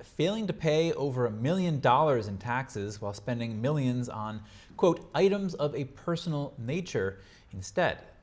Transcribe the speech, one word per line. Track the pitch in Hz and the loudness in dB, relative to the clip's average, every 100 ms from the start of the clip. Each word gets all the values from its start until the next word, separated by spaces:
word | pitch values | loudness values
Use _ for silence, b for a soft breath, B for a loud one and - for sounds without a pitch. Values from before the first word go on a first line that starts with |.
failing | - - 160 220 208 | -10 -2 0 0 -2
to | |
pay | 170 160 151 165 | 0 2 4 4
over | 156 143 127 120 | 0 -2 0 0
a | |
million | 107 123 190 180 147 | 0 0 2 2 2
dollars | 127 123 156 127 104 | 6 6 6 4 0
in | 98 | -4
taxes | 120 120 131 110 101 104 | -4 -4 -4 -6 -6 -6
while | 101 | -8
spending | 101 - 120 117 110 | -6 -4 -4 -4 -2
millions | 120 151 127 123 120 | -2 0 2 0 -2
on, | 110 107 107 104 B B B | -6 -6 -8 -12 B B B
quote, | 185 165 - | 2 2 0
"items | 143 190 202 196 | 2 2 2 -2
of | 170 147 147 | -2 -2 -2
a | 131 | -6
personal | - - 170 175 147 143 - | -6 -4 -4 -2 -4 -4 -6
nature" | 117 160 180 123 98 95 B B B | -4 -4 -2 -2 -2 -4 B B B
instead. | 98 95 - 170 - - - | -14 -6 0 0 0 -8 -20